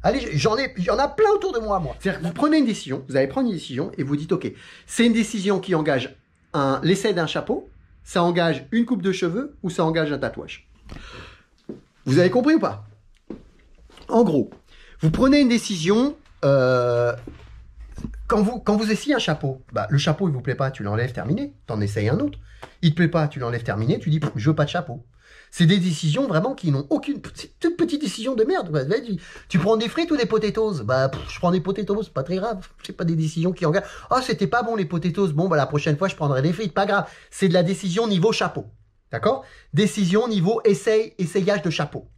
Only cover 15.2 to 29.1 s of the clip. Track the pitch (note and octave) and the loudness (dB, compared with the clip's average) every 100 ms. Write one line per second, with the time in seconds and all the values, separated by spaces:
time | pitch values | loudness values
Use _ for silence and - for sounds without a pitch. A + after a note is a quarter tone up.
15.2 | C4 C#4+ C4 A#3 - F#3 D#3+ G#3+ C#4 D#4 | 6 6 6 4 0 -2 2 4 2 -2
16.2 | - - C#3+ C#3 B2+ B2+ B2 A#2+ A#2+ A2+ | -20 -2 4 4 4 4 2 2 0 -2
17.2 | - - - - - - - - - - | -12 -18 -20 -20 -20 -20 -18 -12 -12 -12
18.2 | - G#3+ G#3 B3 - G#3 A3 G#3+ C#4+ B3+ | 0 2 2 0 0 0 2 -2 0 0
19.2 | - D3+ C#3+ C3 - A2 G2+ C#3 E3+ D3+ | 0 -2 -2 -6 -6 -6 0 2 2 0
20.2 | F#3+ C3 A#2 B2 C3+ - G2+ A2 B2+ - | 0 -2 -4 -2 -4 -4 -4 -2 -2 -4
21.2 | - G3+ C#4+ - - G3+ G3+ A3 G3+ E3+ | -4 -2 -4 -10 -8 -4 -2 0 0 0
22.2 | C#4+ - - - - _ E3+ D#3 E3 E3 | -2 -6 -20 -20 -20 _ 2 4 2 2
23.2 | D3 C#3+ A#2+ A#2 A#2 G#2 A2+ G#3 - D#3 | -2 -4 -6 -4 -4 -2 0 0 0 -2
24.2 | D3 A#2+ B2 D#3 C#3+ F3 D3+ A2+ - _ | -2 0 0 2 0 -2 -6 -12 -16 _
25.2 | _ - - - E3 G3+ F3+ D3 D#3 D3+ | _ -20 -20 2 4 6 2 0 0 0
26.2 | C4+ D#3 A3+ C#4 E3 C3+ C#3+ D#4 - C#4+ | 2 2 0 -2 0 0 0 -2 -2 -8
27.2 | - - - _ E4+ E4+ E4+ D4 C4 G3+ | -8 -16 -18 _ -2 0 -2 -2 -4 -4
28.2 | A3+ B3 A#3 F#4 F#3 D3+ C3+ A#3+ A#3+ | -4 0 2 0 0 -2 0 -2 -2